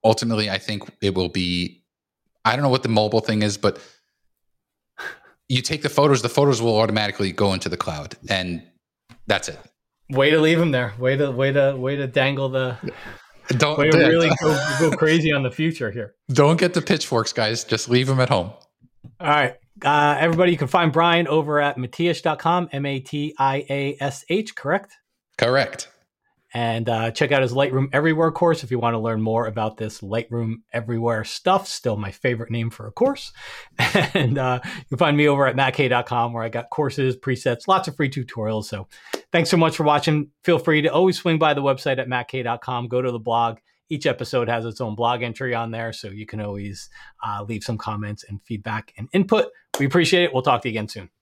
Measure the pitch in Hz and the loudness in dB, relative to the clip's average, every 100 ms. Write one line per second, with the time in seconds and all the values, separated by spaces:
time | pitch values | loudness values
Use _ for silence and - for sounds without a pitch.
0 | 113 110 117 110 104 98 - 104 - _ | 4 2 0 -2 -2 -4 -4 -8 -10 _
1 | 101 95 90 - 90 87 87 - _ _ | -2 0 -2 -2 -2 -2 -4 -8 _ _
2 | _ _ _ _ - 123 143 127 117 113 | _ _ _ _ -2 0 2 2 2 2
3 | 107 110 - 107 107 101 101 - - _ | 4 2 0 0 0 0 -2 -2 -14 _
4 | _ _ _ _ _ _ _ _ _ - | _ _ _ _ _ _ _ _ _ -16
5 | - - _ _ _ 127 127 156 143 - | -14 -14 _ _ _ -2 -2 -4 -2 2
6 | 143 135 117 - 143 123 117 107 110 107 | 4 4 2 2 4 4 2 2 2 2
7 | 104 - 98 82 101 92 90 87 - 82 | -2 -2 -4 0 0 0 -4 -6 -6 -6
8 | 131 - - 98 90 85 - _ _ _ | -10 -14 -4 -2 -2 -8 -10 _ _ _
9 | _ - - 98 - - - _ _ _ | _ -20 -2 -2 -2 -14 -18 _ _ _
10 | _ 135 139 160 156 165 170 135 120 104 | _ 2 4 6 4 4 2 0 -2 -2
11 | 127 139 143 123 135 139 139 135 127 143 | 0 2 0 0 0 4 2 0 -4 -4
12 | 135 120 135 139 135 131 127 117 - - | -2 0 0 0 -2 -2 -4 -6 -10 -12
13 | - - - - - 127 147 151 147 160 | -18 -18 -20 -20 -4 0 0 2 4 6
14 | 160 165 165 156 156 147 139 135 160 147 | 6 4 4 2 2 0 -2 0 0 2
15 | 156 165 156 147 131 - 160 160 117 107 | 4 4 2 0 -2 -2 -4 -2 -6 -6
16 | 104 _ - 135 143 165 180 180 - 156 | -12 _ -2 4 6 6 2 0 0 -2
17 | - 120 113 - 110 117 - 113 - 123 | 0 0 0 -2 -2 -2 -2 -4 2 2
18 | 131 131 123 110 87 - _ _ _ _ | 4 2 2 2 0 -10 _ _ _ _
19 | - _ 143 147 127 - _ - 139 147 | -20 _ 0 2 2 -4 _ -4 2 4
20 | 147 143 165 165 180 175 135 185 165 156 | 4 4 2 4 2 2 2 2 2 4
21 | 170 170 165 151 147 147 143 139 123 - | 4 4 2 0 2 2 0 -2 -8 -2
22 | 170 165 175 151 165 180 170 139 139 139 | -2 0 -2 -2 0 0 0 -4 -4 -6
23 | 131 147 147 - 135 135 143 139 139 139 | -6 -6 -6 0 0 0 -2 -4 -4 -4
24 | 139 139 - 180 220 - 139 185 202 _ | -6 -6 -4 -4 -4 -8 -4 -4 -4 _
25 | _ _ _ - 117 131 - - - _ | _ _ _ -2 0 2 0 -6 -16 _
26 | _ _ _ _ _ 120 117 117 117 113 | _ _ _ _ _ -4 -2 -2 -2 -2
27 | 113 117 147 139 131 123 139 131 139 139 | -2 0 2 2 2 0 0 0 0 0
28 | 160 156 165 160 170 160 120 123 117 113 | 0 2 0 2 2 2 -2 -2 0 0
29 | 113 110 110 113 113 107 110 110 110 - | -2 -2 0 0 -2 -4 -4 -4 -10 -10
30 | 98 110 117 117 113 117 _ 120 110 117 | -6 -6 -4 -6 -4 -6 _ -8 -4 -2
31 | 117 110 107 - - 190 190 - 123 107 | -2 -2 -4 -4 0 0 0 -6 -4 -4
32 | 101 - 127 120 113 117 117 - 107 - | -6 -4 -4 -2 -4 -4 -4 -6 -14 0
33 | 254 277 - - - - - - - - | 0 0 -8 -16 -18 -18 -18 -4 0 0
34 | - 190 131 139 127 123 - - - 131 | 0 2 0 0 0 -2 -6 -14 -8 0
35 | 160 147 147 139 139 123 135 131 135 123 | 2 4 4 4 2 4 0 2 2 2
36 | 120 120 120 117 113 117 117 - 143 - | 0 -2 -2 -2 -6 -6 -6 -4 -2 0
37 | 131 123 - 127 - 120 - 190 185 - | -2 -2 -4 -2 0 -2 2 2 2 -2
38 | 143 135 123 - 107 107 104 101 87 - | -2 -2 -8 -6 -4 -4 -6 -10 -10 -18
39 | - - - 170 165 175 160 160 151 147 | -12 -12 -2 0 2 4 4 2 2 4
40 | 147 151 147 _ - 170 - 156 151 139 | 2 0 -2 _ 0 2 4 2 4 4
41 | 185 180 180 160 156 143 139 135 151 131 | 2 2 0 2 2 2 0 0 -2 -2
42 | 123 123 120 131 120 117 - 123 120 123 | -2 -4 -4 -6 -4 -6 -4 -6 -4 -2
43 | 127 120 110 117 120 - _ _ _ 151 | -2 -4 -2 0 0 -4 _ _ _ -4
44 | 147 127 123 127 117 117 113 107 117 107 | -2 -4 -4 -2 -2 -4 -4 -8 -8 -2
45 | 117 120 120 113 131 117 117 113 113 110 | -2 -2 -4 -6 -6 -4 -6 -8 -8 -10
46 | 104 101 107 110 104 101 101 95 - - | -14 -14 -12 -8 -8 -8 -10 -12 -18 -20
47 | - _ 107 104 104 110 - 110 - 107 | -20 _ -10 -8 -8 -8 -6 -6 -6 -8
48 | 104 101 - 101 _ 110 107 107 - - | -8 -10 -12 -16 _ -10 -6 -8 -8 -14
49 | 113 190 190 - - _ _ - 139 175 | -4 0 2 2 0 _ _ -2 2 2
50 | 160 180 175 131 127 123 123 110 107 110 | 4 4 2 0 2 0 0 -6 -6 -10
51 | 90 _ | -16 _